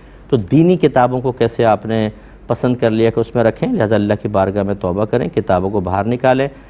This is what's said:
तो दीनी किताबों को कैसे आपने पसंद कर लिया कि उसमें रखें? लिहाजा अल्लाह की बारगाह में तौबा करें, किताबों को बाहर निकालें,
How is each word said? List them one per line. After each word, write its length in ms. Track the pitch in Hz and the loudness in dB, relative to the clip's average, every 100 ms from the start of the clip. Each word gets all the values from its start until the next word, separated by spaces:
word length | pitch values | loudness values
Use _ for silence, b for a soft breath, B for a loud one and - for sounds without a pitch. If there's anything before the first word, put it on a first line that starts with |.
| B B - | B B -4
तो 60 | 127 | -2
दीनी 400 | 95 143 170 180 | 2 2 4 4
किताबों 440 | 147 127 123 127 | 2 2 2 0
को 120 | 127 | -4
कैसे 320 | 123 117 - | -2 -2 2
आपने 480 | 117 104 110 113 107 B B B - | 2 2 0 -2 -2 B B B -6
पसंद 280 | 120 127 123 | -2 -2 0
कर 140 | 117 | 0
लिया 200 | 110 113 | 2 2
कि 100 | 113 | 0
उसमें 220 | 113 120 | -2 0
रखें? 240 | 113 - - | 0 0 -2
लिहाजा 280 | 226 107 | 0 0
अल्लाह 220 | 110 104 104 | 2 0 -2
की 120 | 110 | -2
बारगाह 360 | 101 98 104 | 0 0 0
में 120 | 101 98 | -4 -4
तौबा 280 | 92 92 | -4 -2
करें, 240 | 107 123 160 | -2 -2 -2
किताबों 400 | - - 92 95 | -4 0 0 0
को 100 | 104 | -4
बाहर 260 | 90 95 107 | -2 -2 -2
निकालें, 440 | 123 131 131 139 B B | -2 0 0 -2 B B